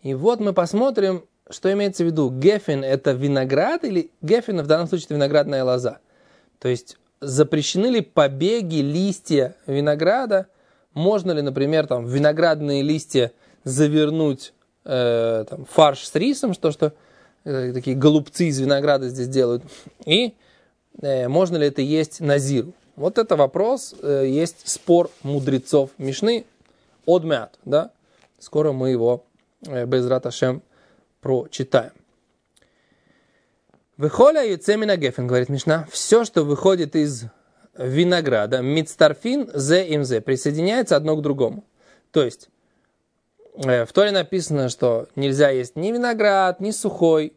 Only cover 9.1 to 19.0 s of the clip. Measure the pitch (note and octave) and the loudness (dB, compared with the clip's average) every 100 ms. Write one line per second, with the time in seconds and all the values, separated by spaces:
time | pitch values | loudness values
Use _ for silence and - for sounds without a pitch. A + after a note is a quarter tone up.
9.1 | F#3 - D3 C3 - - C#3 D3+ D3 E3 | -4 -2 0 0 -4 -6 -2 0 0 0
10.1 | A#3 B3+ G3 F#3+ _ _ _ _ - E3+ | 0 0 -2 -2 _ _ _ _ -2 0
11.1 | G#3 F3+ D#3+ C#3+ C3+ C#3 D#3 D3+ B2 A#2 | 0 0 -2 -2 -2 0 0 0 -4 -2
12.1 | C3 D3 D#3 E3+ D3+ D3 C#3 C#3 D#3 - | 0 2 2 2 2 -2 -2 0 -2 -2
13.1 | C3+ A#2+ _ _ _ - C3 D3+ D3+ D3+ | 0 0 _ _ _ -8 0 2 2 0
14.1 | D#3+ D#3 C3 - _ _ _ - C3 B2 | 0 -2 -2 -10 _ _ _ -6 -2 0
15.1 | A#2 A2+ A2+ A2 - C#3 - D#3 C#3 - | 2 0 -2 -4 -12 -4 4 4 4 -4
16.1 | D#3 A3+ C4+ B3+ F#3 E3 D3 D3+ - _ | -2 -2 -2 -4 -2 -4 -2 -4 -4 _
17.1 | _ _ _ - C3+ B2+ B2+ B2 C3 C#3+ | _ _ _ -8 -4 -4 -6 -4 2 4
18.1 | D3+ C#3+ - E3+ C3+ C3+ C#3 C#3+ C#3 | 4 0 -4 -2 0 0 0 2 0